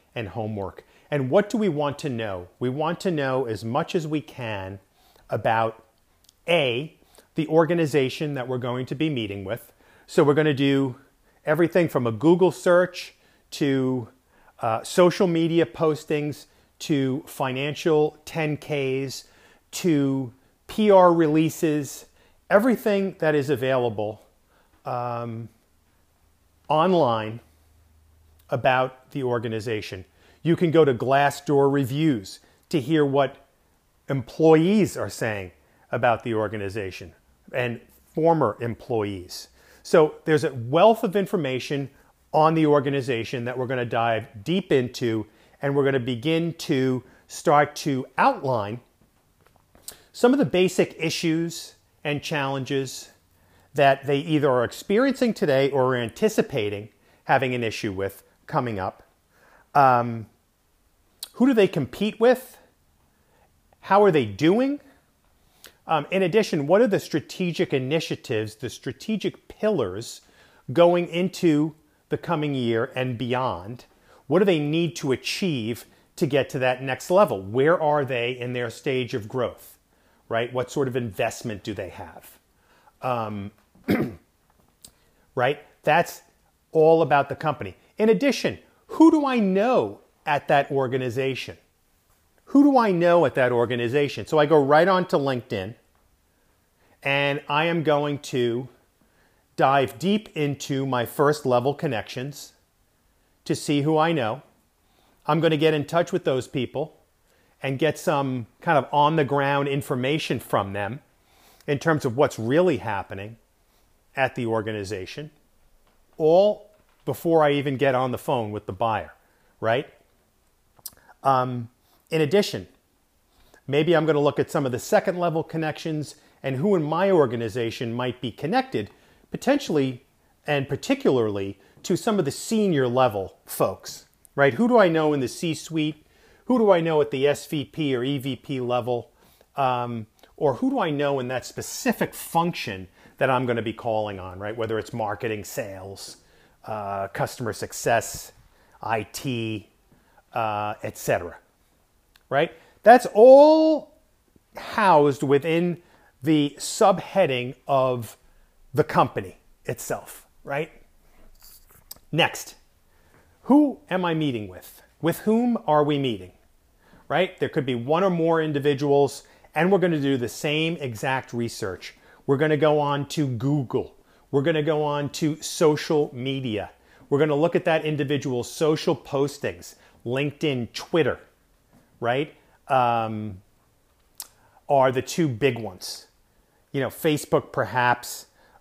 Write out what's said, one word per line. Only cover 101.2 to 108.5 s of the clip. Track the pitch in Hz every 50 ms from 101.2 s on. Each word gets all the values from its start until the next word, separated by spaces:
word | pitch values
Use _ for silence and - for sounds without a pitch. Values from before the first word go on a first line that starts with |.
| 147 143 151 147 -
level | 131 123 123 120 143 139
connections | - - 151 120 104 - - - 123 127 143 147 - - - _ _ _ _ _ _ _ _ _ _ _ _ _ _ _ _ _ _ _
to | - 156
see | - - - 147 143
who | 139 156 160 156
I | 156 170
know. | 170 147 117 107 117 139 - _ _ _ _ _ _ _ _ _ _ _ _ _ _ _ _
I'm | - 151 165
gonna | 151 165 156
get | 147 160 156 156
in | 147 139
touch | - 165 170 175 -
with | 196 170 -
those | 160 135 127 123 -
people | - 139 120 - - 127 143 - - _ _ _ _ _ _ _ _ _ _ _ _ _
and | - 135 139 127
get | 160 151 147 -
some | - 180 156 139 139 135 127 127 110 -